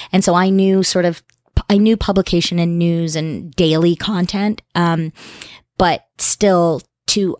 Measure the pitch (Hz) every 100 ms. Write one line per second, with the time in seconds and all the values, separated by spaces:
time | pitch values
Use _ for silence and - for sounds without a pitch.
0 | - 190 196 175 190 190 190 190 185 180
1 | 175 165 - _ _ - - 202 214 226
2 | - 196 185 175 - 175 170 170 170 165
3 | 165 156 156 113 170 - 165 156 170 170
4 | - 196 175 202 208 214 - - 170 165
5 | 160 - - - - - _ - 180 156
6 | - - - - 208 180 170 156 - _
7 | - - 190 -